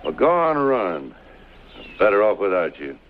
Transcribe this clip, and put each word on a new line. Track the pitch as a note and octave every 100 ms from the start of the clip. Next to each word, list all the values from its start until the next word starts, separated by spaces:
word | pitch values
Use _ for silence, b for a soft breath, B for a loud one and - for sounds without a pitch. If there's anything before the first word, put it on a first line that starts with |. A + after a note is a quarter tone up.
Well, | D3
go | - C#3+
on | F3 E3 D3+
running. | C#3 C3 G2 D#2+ C#2 - - - - - - -
I'm | - -
better | G#2+ G2+
off | G#2+ G2+
without | G2+ F#2 E2 -
you. | C#2+ C#2